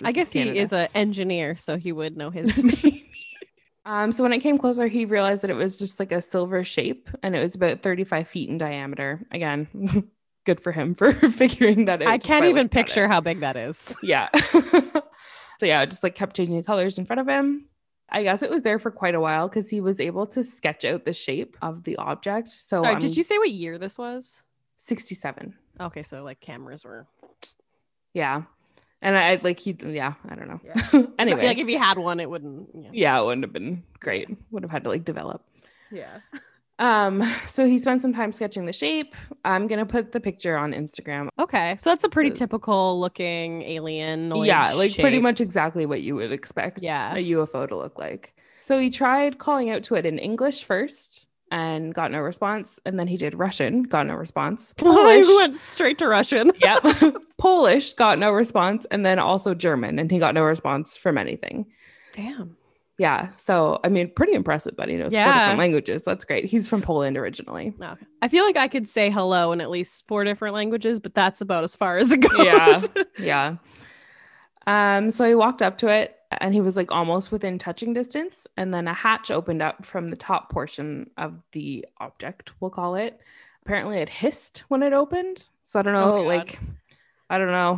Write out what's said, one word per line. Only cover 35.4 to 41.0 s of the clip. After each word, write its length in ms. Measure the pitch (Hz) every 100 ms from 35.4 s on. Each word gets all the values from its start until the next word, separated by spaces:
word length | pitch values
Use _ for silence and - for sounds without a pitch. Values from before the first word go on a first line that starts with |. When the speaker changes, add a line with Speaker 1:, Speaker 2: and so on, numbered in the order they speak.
| _ _ _ _ _
Speaker 1:
Yeah. 280 | 196 - - _
<laughs> 60 | 285 _ _ _ -
Speaker 2:
Um, 460 | 240 214 196 196
<laughs> 240 | 233 233 -
so 180 | - 262
he 120 | 247
spent 220 | 262 254
some 120 | 254
time 180 | 233 220
sketching 340 | 214 208 202 175
the 80 |
shape. 420 | - 294 311 294 - - - 190
I'm 220 | 190 208
gonna 180 | 214 214
put 260 | 233 233
the 80 | 240
picture 380 | 202 180 175 156
on 140 | 147
Instagram. 560 | - 151 -